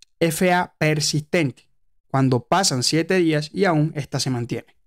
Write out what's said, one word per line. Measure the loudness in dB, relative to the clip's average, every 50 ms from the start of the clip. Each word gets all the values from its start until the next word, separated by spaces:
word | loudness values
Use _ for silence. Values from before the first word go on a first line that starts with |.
| _ _ _ -2
F | -2 0 0 2 2 2
A | 2 2 0 -2 _ -2
persistente, | 0 0 0 0 -2 -2 -2 -4 -2 -2 0 0 0 -2 -4 -8 _ _ _ _ _ _ _ _ _
cuando | _ 0 2 2 2 2 0 0
pasan | 0 0 0 0 0 -2 -2 -2
siete | 0 0 0 0 0 0
días | 2 2 2 0 -2 -4 -4
y | -4 -2 0
aún | 2 2 2 0 0 -2
esta | -6 -8 -6 -6 -4
se | -4 -2
mantiene, | -4 -4 -4 -6 -8 -10 -10 _ _ _ _